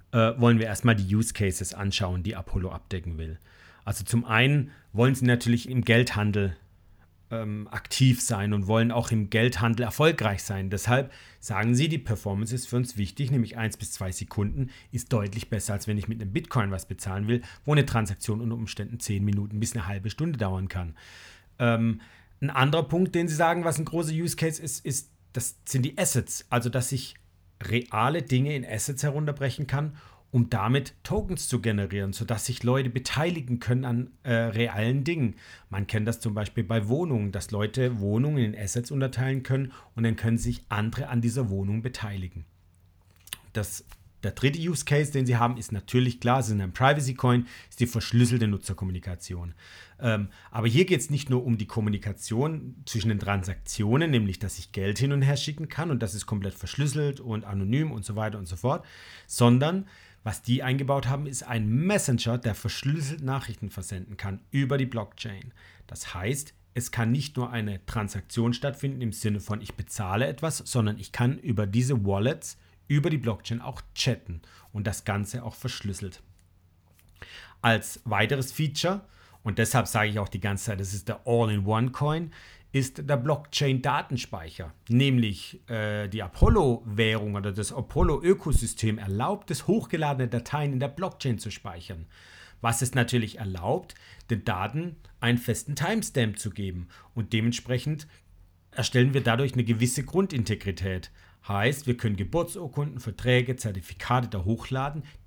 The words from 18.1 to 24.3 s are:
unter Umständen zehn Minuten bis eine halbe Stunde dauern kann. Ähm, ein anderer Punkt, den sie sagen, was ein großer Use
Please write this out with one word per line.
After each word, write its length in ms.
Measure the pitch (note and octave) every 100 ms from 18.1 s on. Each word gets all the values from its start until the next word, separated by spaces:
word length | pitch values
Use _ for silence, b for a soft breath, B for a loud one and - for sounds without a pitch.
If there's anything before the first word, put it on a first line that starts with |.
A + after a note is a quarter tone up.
| G2 - G#2+
unter 140 | A#2 A#2
Umständen 440 | G#2+ - G#2 A#2+
zehn 240 | - G2+
Minuten 380 | G2+ G2+ G2+ G#2+
bis 120 | A2
eine 140 | A#2 F2
halbe 220 | G2+ G2+
Stunde 280 | - D#3+ C3+
dauern 300 | G2+ F#2+ F#2+
kann. 300 | G2 F2 D#2 B B B B B _
Ähm, 440 | A#2+ A2+ A2+ A2 B B B -
ein 80 | C#3
anderer 340 | C#3+ C3+ D#3+
Punkt, 320 | D#3+ E3 F#3 F3
den 140 | E3+
sie 60 | D3+
sagen, 280 | E3 E3+
was 160 | E3+ D3+
ein 60 | D#3+
großer 260 | E3 D#3+
Use 240 | D#3+ E3+